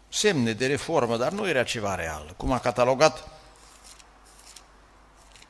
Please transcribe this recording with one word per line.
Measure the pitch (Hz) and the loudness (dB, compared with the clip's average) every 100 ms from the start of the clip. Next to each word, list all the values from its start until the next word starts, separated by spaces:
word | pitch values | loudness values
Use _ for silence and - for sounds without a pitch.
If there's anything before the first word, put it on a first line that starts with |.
| - | -10
semne | - 214 156 113 | 0 2 2 0
de | 110 131 | 0 0
reformă, | 139 - 165 117 117 | -2 0 0 2 0
dar | 135 | 0
nu | 196 196 | -2 0
era | 131 | 0
ceva | 113 120 101 90 | 0 -2 -4 -4
real. | 82 76 76 - | -6 -8 -12 -8
Cum | 87 | -2
a | 123 | 0
catalogat | 123 123 123 131 156 - - - - - - - - - - - - - - - - - - - - - - - | 0 2 2 6 4 2 -16 -20 -20 -20 -20 -20 -20 -20 -20 -20 -20 -20 -20 -20 -20 -20 -20 -20 -20 -20 -20 -20